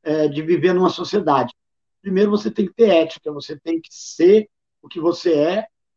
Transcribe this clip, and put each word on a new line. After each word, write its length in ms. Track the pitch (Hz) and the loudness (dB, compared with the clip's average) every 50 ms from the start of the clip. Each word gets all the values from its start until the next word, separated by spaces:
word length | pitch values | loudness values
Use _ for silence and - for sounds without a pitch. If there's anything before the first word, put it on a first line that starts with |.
é, 260 | - 156 151 156 151 143 | -6 -4 -2 0 0 -2
de 140 | 139 151 | -2 -4
viver 320 | 156 160 175 147 147 185 180 | -2 -2 0 2 2 2 2
numa 160 | 180 185 - | 2 0 0
sociedade. 640 | - - 175 - - 208 165 151 143 131 120 120 - _ _ _ _ _ _ _ _ _ | -2 -4 -6 -4 -4 -2 0 0 0 0 0 -2 -6 _ _ _ _ _ _ _ _ _
Primeiro, 300 | - 196 185 190 208 208 | -8 -4 0 0 2 2
você 180 | 208 208 214 214 | 0 0 -2 -4
tem 160 | - - 202 | -4 -4 -4
que 80 | - - | -4 0
ter 160 | - 233 208 | 2 2 4
ética, 420 | 180 165 160 160 - - - 151 | 4 4 2 0 -4 -10 -12 -12
você 280 | 147 143 139 - 156 143 | -10 -10 -12 -14 -14 -12
tem 200 | - 160 165 165 | -8 -6 -6 -6
que 100 | 165 - | -8 -12
ser 580 | - - - - - - 165 180 208 214 208 - _ _ _ _ _ _ | -20 -20 -20 -12 -2 2 4 6 6 4 2 -2 _ _ _ _ _ _
o 60 | - 139 | -20 -16
que 120 | - 170 | -12 -4
você 340 | 151 175 170 - - 175 160 | -2 -2 -2 -2 0 0 2
é 340 | 147 147 165 185 214 220 - _ _ _ _ _ | 2 2 0 0 -2 -6 -8 _ _ _ _ _